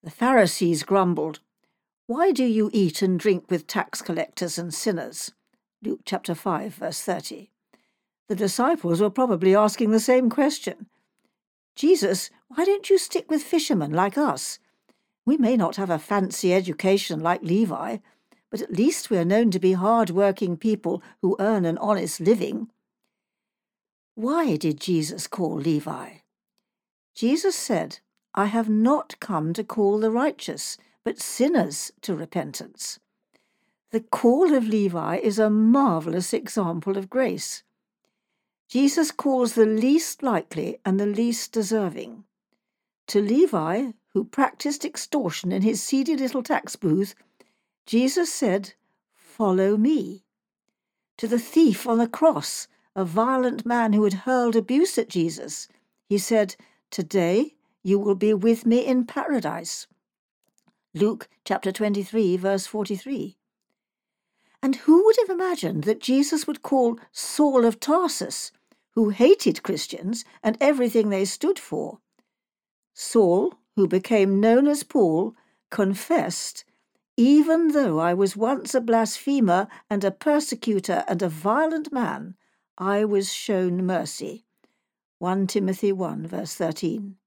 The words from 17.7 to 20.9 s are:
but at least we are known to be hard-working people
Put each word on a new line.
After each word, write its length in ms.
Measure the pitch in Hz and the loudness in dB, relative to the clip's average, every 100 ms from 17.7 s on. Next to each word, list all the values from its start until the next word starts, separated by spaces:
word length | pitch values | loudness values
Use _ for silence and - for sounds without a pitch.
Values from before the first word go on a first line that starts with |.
| - 180 226 _ _ _ _ _ | -2 -8 -10 _ _ _ _ _
but 100 | 214 | -10
at 160 | - 180 | -6 0
least 320 | 254 - - | 0 0 -2
we 80 | 196 | 0
are 80 | 170 | 2
known 240 | 208 233 | 4 2
to 100 | 185 | 2
be 140 | 185 | 0
hard-working 840 | 185 190 233 196 175 202 190 185 165 | 2 2 2 2 2 0 0 -4 -2
people 440 | 220 214 170 | -2 -2 -2